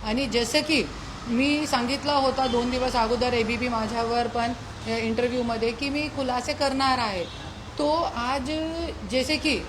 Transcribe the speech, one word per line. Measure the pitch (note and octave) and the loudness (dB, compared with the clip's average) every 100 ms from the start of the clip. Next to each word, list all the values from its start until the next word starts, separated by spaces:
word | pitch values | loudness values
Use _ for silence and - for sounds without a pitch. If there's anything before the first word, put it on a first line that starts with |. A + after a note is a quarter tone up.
आणि | G#3+ A3+ C4+ | 0 0 2
जसं | A3 A#3 D4+ | 0 2 2
की | D4+ D4+ D#3+ - - - - | 4 2 2 -4 -10 -10 -2
मी | A#3 C4+ D4 D4+ | 2 4 2 2
सांगितलं | B3+ A#3+ C4+ C#4 | 0 0 -2 2
होता | D4 C4+ C4 C4 | 2 2 2 2
दोन | A#3+ B3 | 2 0
दिवस | B3+ B3+ | 0 2
अगोदर | A#3+ A3 G3 B3 | 2 2 2 2
एबीपी | A#3+ A3 A#3 B3 | 2 2 0 0
माझ्यावर | A3+ A3 A#3 A#3 A#3 A#3 | 0 -2 -2 0 0 0
पण, | A#3+ A#3 B3 - - A3 | 0 -2 -4 -8 -10 -4
अ, | |
इंटरव्ह्यूमध्ये | A3+ A3+ A3+ B3 B3 A#3 A3+ A3+ | -2 0 0 0 0 0 0 0
की | A3+ C#4 | 0 -2
मी | C#4 D4+ | -2 -2
खुलासे | C4+ C4 B3 A#3+ | -2 -2 -2 -2
करणार | D4 C#4 C4+ C4+ B3+ | 0 0 2 2 2
आहे. | A3+ F#3+ E3+ - - - - - | 0 -2 -6 -8 -12 -12 -12 -2
तो | D4 D#4+ F4 - | 2 2 0 -2
आज | A#3+ C#4 C4 D#4 D#4+ E4 E4 - G3+ | -2 -2 -2 -2 -2 -4 -6 -6 -2
जसे | B3 B3 D#4 | 0 2 0
की | D#4 A3+ | 2 0